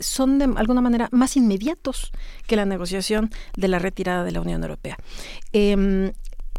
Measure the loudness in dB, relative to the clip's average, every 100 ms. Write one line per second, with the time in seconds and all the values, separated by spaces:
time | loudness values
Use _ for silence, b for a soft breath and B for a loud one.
0 | -6 0 2 4 4 2 2 2 4 2
1 | 2 4 4 4 4 4 -2 -4 -6 -6
2 | -6 B B B 0 0 2 -2 -4 -4
3 | 0 0 0 B B -2 2 2 0 -2
4 | -2 0 -2 -2 -2 -2 -4 -6 -10 -10
5 | B B B B -2 2 4 4 4 2
6 | 0 -4 -10 -8 -6